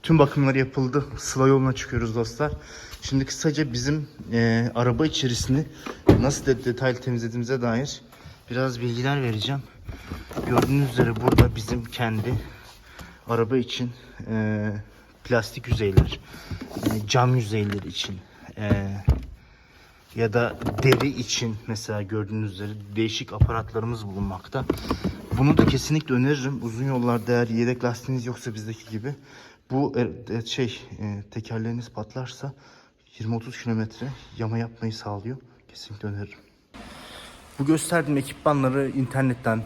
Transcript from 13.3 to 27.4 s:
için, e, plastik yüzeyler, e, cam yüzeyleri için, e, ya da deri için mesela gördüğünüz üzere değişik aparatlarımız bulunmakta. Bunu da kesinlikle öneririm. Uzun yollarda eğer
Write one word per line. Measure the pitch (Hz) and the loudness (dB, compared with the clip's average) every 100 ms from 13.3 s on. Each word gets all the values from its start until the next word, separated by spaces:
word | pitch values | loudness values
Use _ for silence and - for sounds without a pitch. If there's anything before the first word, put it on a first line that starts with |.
| 117 110 131 | 0 2 2
için, | 120 - 123 - - - 104 | 0 -4 -4 -6 -18 -14 -4
e, | 110 107 107 107 104 - - - - | 0 0 0 -2 -4 -10 -20 -20 -20
plastik | - 120 107 - 123 | 0 0 0 -8 -2
yüzeyler, | 104 104 95 - - - - - - - - | 2 6 6 6 -2 -12 -18 -12 -12 -8 -2
e, | - 110 104 | 0 0 2
cam | 127 123 127 | 4 6 4
yüzeyleri | 104 107 101 101 90 | 2 0 0 -2 -6
için, | 92 - 92 - - - - | -8 -8 -8 -14 -20 -16 -8
e, | 104 101 98 101 - - - - - - - - - - - 117 | 0 0 0 -2 0 0 -2 -16 -20 -20 -20 -20 -20 -20 -12 -2
ya | 113 | 2
da | 117 117 117 - - | 2 0 -2 -4 2
deri | 135 123 135 | 4 4 4
için | 120 117 - 117 107 - | -2 -4 -2 -2 -4 -6
mesela | 110 - 107 | -6 -4 -6
gördüğünüz | 98 107 101 107 107 | -4 -4 -4 -4 -4
üzere | 92 104 107 101 104 | -6 -8 -8 -6 -2
değişik | 110 - 120 | 0 -2 -6
aparatlarımız | 104 - 113 107 113 113 117 104 | 4 4 4 -2 -4 -4 -4 -6
bulunmakta. | 95 101 92 - 135 127 - - - - - - 110 | -4 -4 -6 -6 -6 -2 -4 -2 -4 -4 -8 -6 2
Bunu | 139 156 | 4 6
da | 156 | 6
kesinlikle | 131 - 151 - | 4 0 -2 2
öneririm. | 127 131 147 131 135 | 2 2 2 -2 -4
Uzun | 117 113 | -6 -4
yollarda | 135 127 120 120 110 | -2 0 2 0 2
eğer | 120 | 2